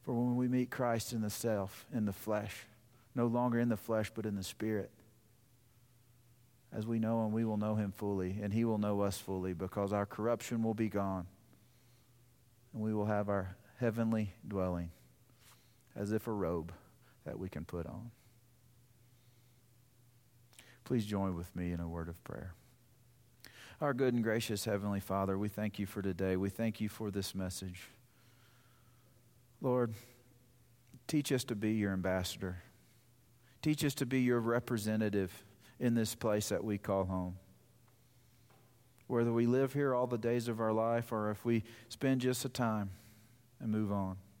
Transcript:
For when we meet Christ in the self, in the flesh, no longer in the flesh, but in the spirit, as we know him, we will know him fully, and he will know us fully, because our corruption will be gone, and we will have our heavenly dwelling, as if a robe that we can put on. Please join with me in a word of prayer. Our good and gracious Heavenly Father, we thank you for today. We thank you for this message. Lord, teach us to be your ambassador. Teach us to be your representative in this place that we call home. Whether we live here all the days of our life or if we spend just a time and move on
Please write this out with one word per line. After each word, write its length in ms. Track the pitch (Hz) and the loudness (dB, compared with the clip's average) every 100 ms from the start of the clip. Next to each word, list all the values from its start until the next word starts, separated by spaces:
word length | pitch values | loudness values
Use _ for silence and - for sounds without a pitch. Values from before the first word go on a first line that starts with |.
For 120 | - | -2
when 240 | 120 123 123 | 0 2 2
we 100 | 127 | 2
meet 240 | 127 123 | 2 0
Christ 420 | - 123 113 - | 0 2 2 0
in 80 | 117 | -2
the 80 | 107 | -2
self, 560 | - 120 104 95 - - | -2 0 0 -2 -8 -6
in 120 | 127 104 | -2 -2
the 80 | |
flesh, 520 | 98 - 104 107 - - - - - - | -2 -2 -2 -2 -10 -16 -20 -20 -20 -8
no 140 | 123 120 | 0 2
longer 320 | 120 123 117 | 2 2 2
in 100 | 120 | 2
the 80 | 107 | 0
flesh, 320 | - 110 104 - | 0 0 0 -4
but 100 | 107 | -4
in 100 | 101 | -4
the 80 | |
spirit, 460 | 92 - 110 107 95 - - - _ - _ - _ - - - - - _ - - - _ | -6 -4 0 0 -2 -12 -20 -20 _ -20 _ -20 _ -20 -20 -20 -20 -20 _ -20 -20 -20 _
as 160 | 110 110 | -8 -2
we 100 | 113 | 0
know 280 | 110 113 110 | 2 2 2
him, 60 | |
we 140 | 110 113 | 0 0
will 120 | 104 | 0
know 180 | 104 110 | 0 0
him 160 | 101 | -2
fully, 480 | - 104 98 92 98 | -2 -2 0 -2 -2
and 120 | 104 | 0
he 120 | 107 117 | 2 2
will 120 | 107 | 2
know 240 | 104 101 | 2 2
us 160 | 101 95 | 0 -2
fully, 360 | - 95 92 | -4 -2 -2
because 400 | 87 92 - 98 | -2 -4 -2 0
our 120 | 101 101 | 0 -2
corruption 580 | - 113 113 - 120 | -2 0 0 -2 0
will 100 | 113 | 0
be 160 | 110 110 | 0 0
gone, 380 | 101 98 95 90 - - - - - - - _ - - _ _ _ - | 0 0 -2 -6 -14 -20 -20 -20 -20 -20 -20 _ -20 -20 _ _ _ -14
and 80 | - | -4
we 120 | 107 | -2
will 120 | 107 104 | 0 2
have 240 | 104 104 | 0 2
our 260 | 101 92 92 - - | 0 -2 -10 -20 -2
heavenly 540 | 120 113 113 110 104 - - | 0 2 2 2 -2 -6 -6
dwelling, 440 | 101 92 87 85 - - - _ _ - - _ _ _ - | -2 0 0 -4 -10 -20 -20 _ _ -20 -20 _ _ _ -8
as 160 | 101 | -2
if 160 | 107 - | -2 -2
a 40 | |
robe 420 | 107 85 85 82 85 - - - - - | -2 0 0 -4 -12 -20 -20 -20 -14 -10
that 120 | - | -8
we 120 | 92 | -8
can 160 | - 85 | -8 -6
put 200 | 87 80 | -6 -6
on. 260 | - 113 - - - _ _ - - _ - - - - - - - _ - _ _ - - _ - - - - - | -8 -12 -16 -20 -20 _ _ -20 -20 _ -20 -20 -20 -20 -20 -20 -20 _ -20 _ _ -20 -20 _ -20 -20 -20 -20 -20
Please 220 | - 127 104 | -2 0 0
join 300 | 101 98 85 | 0 0 -2
with 200 | 87 90 | -6 -4
me 160 | 87 | -2
in 80 | 87 | -2
a 80 | 85 | -4
word 220 | 85 82 | -4 -6
of 140 | 85 | -8
prayer. 300 | - - 90 85 - - _ - - _ - _ - - - - | -10 -10 -10 -14 -20 -20 _ -20 -20 _ -20 _ -20 -20 -20 -2
Our 140 | 147 | 0
good 200 | 127 131 | 4 4
and 100 | 120 | 4
gracious 420 | 113 110 113 104 - | 2 2 0 -2 0
Heavenly 340 | 101 104 101 | 0 0 -2
Father, 380 | - 98 95 95 | 0 0 2 0
we 120 | 104 | -2
thank 300 | 104 107 104 | -2 -4 -4
you 60 | 98 | -6
for 160 | - | -2
today. 340 | 98 87 95 92 | -4 0 2 2
We 140 | 98 | 0
thank 320 | - 113 107 | 0 -2 -2
you 80 | 110 | -6
for 220 | - 110 | -4 -4
this 240 | 98 95 98 | -4 -4 -4
message. 540 | 92 - 95 92 - - - _ - - - - - - - - - - - - _ _ | -4 -6 -10 -12 -16 -20 -20 _ -20 -20 -20 -20 -20 -20 -20 -20 -20 -20 -20 -20 _ _
Lord, 320 | 131 123 117 107 - - - - - _ - - - - - | 0 2 2 -2 -14 -20 -20 -20 -20 _ -20 -20 -20 -18 -2
teach 240 | 151 143 | -2 2
us 120 | 131 - | 0 0
to 100 | 107 | -2
be 180 | 107 | 2
your 200 | 110 101 | 2 2
ambassador. 680 | 95 92 92 92 - 92 90 - - - - _ - _ - - - | 2 2 2 0 -4 -6 -6 -12 -20 -20 -20 _ -20 _ -20 -20 -2
Teach 240 | 156 151 147 | 0 2 0
us 80 | - | 0
to 100 | 123 | 2
be 160 | 131 | 4
your 180 | 123 120 | 6 4
representative 1040 | 117 117 - 117 104 107 107 101 92 - - - - - | 4 2 2 0 2 2 2 2 0 -4 -20 -20 -20 -2
in 140 | 123 | 2
this 220 | 117 110 - | 2 0 0
place 340 | 113 104 104 | 0 2 2
that 140 | 98 | -2
we 160 | 110 101 | 0 -2
call 260 | - 98 92 | 0 0 2
home. 320 | 92 90 92 - - - - - _ - - - - - - - - - - - | -2 -4 -8 -16 -20 -20 -20 -20 _ -20 -20 -20 -20 -20 -20 -20 -20 -20 -20 -2
Whether 260 | 120 117 | 2 4
we 140 | 117 120 | 4 4
live 280 | 127 135 | 4 2
here 200 | 139 139 | 2 2
all 140 | 123 123 | 2 0
the 100 | 120 | 0
days 300 | 117 120 117 | 2 0 0
of 120 | 110 | 0
our 140 | 110 | 2
life 380 | 110 113 117 117 | 4 4 2 0
or 180 | 110 107 | 0 0
if 160 | 107 120 | 0 2
we 180 | 117 - - - | 2 0 -16 -16
spend 320 | - 135 131 | -2 0 2
just 240 | 127 123 135 | 2 0 -4
a 40 | |
time 400 | 120 117 107 98 92 - - - - - - | 0 0 0 -4 -8 -18 -20 -20 -20 -20 -8
and 120 | 113 | -2
move 200 | 107 107 | 0 0
on 260 | 101 95 95 - - | 0 -2 -6 -14 -20